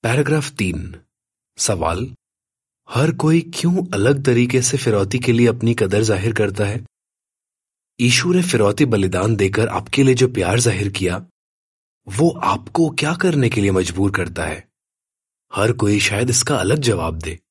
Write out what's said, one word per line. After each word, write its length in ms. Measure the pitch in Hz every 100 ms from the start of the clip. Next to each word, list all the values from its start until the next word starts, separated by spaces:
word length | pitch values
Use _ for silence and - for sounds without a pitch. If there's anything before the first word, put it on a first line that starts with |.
पैराग्राफ 480 | 113 127 139 156 143
तीन, 500 | - 95 82 82 - _ _ _ _ _ -
सवाल, 560 | - 95 78 85 127 - _ _ _ _ _ _ _
हर 220 | 120 156
कोई 280 | - 156 165
क्यों 460 | 165 - 170 180 180
अलग 380 | 101 107 139
तरीके 380 | 131 120 123 127
से 140 | 123 135
फिरौती 420 | - 104 98 123
के 140 | 123
लिए 140 | 117 120
अपनी 280 | 120 113
कदर 280 | 113 98 104
जाहिर 320 | 110 98 107
करता 300 | 104 104 95
है? 220 | 101 101 - _ _ _ _ _ _ _ _ _ _ _
यीशु 320 | 123 123 175
ने 100 | 180
फिरौती 420 | 175 120 104 104
बलिदान 520 | 139 107 95 90 104 107
देकर 320 | 98 104 117
आपके 340 | 92 - -
लिए 120 | 135
जो 140 | 123 127
प्यार 320 | 120 87 113
जाहिर 280 | 117 98 101
किया, 340 | 98 90 90 - _ _ _ _ _ _ _ -
वो 220 | 101 165
आपको 600 | - - 101 - - 165
क्या 240 | - 147
करने 340 | 170 185 151 120
के 120 | 107
लिए 100 | 101
मजबूर 400 | 92 87 85 98
करता 340 | 95 87 90
है? 240 | 78 78 - _ _ _ _ _ _ _ _
हर 180 | - 107
कोई 280 | 117 104 104
शायद 300 | - 101 127
इसका 260 | 120 - 139
अलग 220 | 92 151
जवाब 400 | 127 95 82 80
दे। 220 | 80 82 _